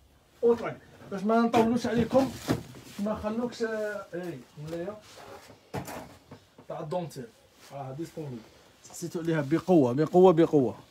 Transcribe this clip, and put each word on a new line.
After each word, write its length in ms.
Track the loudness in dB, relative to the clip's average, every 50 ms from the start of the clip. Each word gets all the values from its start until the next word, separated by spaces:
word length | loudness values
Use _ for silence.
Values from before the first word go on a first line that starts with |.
| _ _ _ _ _ _ _ 0
وطلق، 340 | 2 2 2 2 -2 -8 -10 -12 -16 -20 -20 -20 -14 -12
باش 120 | -8 -4 0
ما 140 | 2 4
نطولوش 500 | 4 4 4 4 4 4 2 2 0 -2
عليكم، 440 | -2 0 -2 0 2 4 2 2 2 -2 -8 -6 -6 -6 -6 -6 -12 -18 -20 -20 -14 -8 -6
ما 120 | -4 -4
نخلوكش، 520 | -4 -4 -4 -6 -4 -4 -4 -6 -6 -6 -6
آه، 420 | -4 -4 -4 -6 -6 -6 -8 -12 -10 -10
اي 260 | -10 -8 -10 -10 -12 -16 _ -18 -16 -14
ملايه 300 | -10 -8 -8 -8 -8 -10 -14 -16 -20 -20 -20 -20 -20 -20 -20 -20 -20 -20 -20 _ _ -12 -10 -10 -10 -12 -14 -14 -16 -20 -20 _ -20 -20 -20 _ _ _ -20 -14
تاع 120 | -12 -12 -10
الدونتيل. 460 | -8 -6 -6 -6 -6 -8 -10 -14 -16 -16 _ _ _ _ _ _ -20 -16 -14
راه 220 | -12 -12 -12 -10
ديسپونيبل. 400 | -12 -12 -12 -12 -12 -12 -10 -12 -14 -16 -18 -20 -20 _ _ _ _ -20
سقسيتو 360 | -20 -14 -12 -10 -8 -8 -4
عليها 260 | -2 -2 0 0 0 0
بقوه، 420 | 0 0 2 4 6 6 6 4 2
بقوه، 400 | 0 0 4 6 8 8 8 8
بقوه. 420 | 6 4 4 4 4 4 2 -2 -6 -16 _